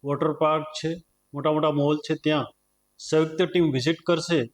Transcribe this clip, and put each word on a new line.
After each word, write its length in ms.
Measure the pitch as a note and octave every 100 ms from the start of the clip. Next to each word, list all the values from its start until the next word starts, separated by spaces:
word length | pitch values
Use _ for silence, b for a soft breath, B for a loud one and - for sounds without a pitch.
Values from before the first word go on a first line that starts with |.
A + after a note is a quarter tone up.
વોટર 280 | C#3+ C#3+ D#3
પાર્ક 320 | D3 D#3 D#3
છે, 300 | D3+ - D#3+ E3+ _ _ _
મોટા 180 | C#3+ D3
મોટા 180 | D#3 D#3
મોલ 260 | D3 C#3+ D3+
છે, 180 | -
ત્યાં 300 | D#3 D3+ D3+ C3 _ _ _ _ _
સંયુક્ત 440 | - D#3 D#3+ D#3+
ટીમ 300 | F3+ F3+ E3
વિઝિટ 240 | C3 B2+ E3 -
કરશે 360 | E3+ D#3 E3+ A#2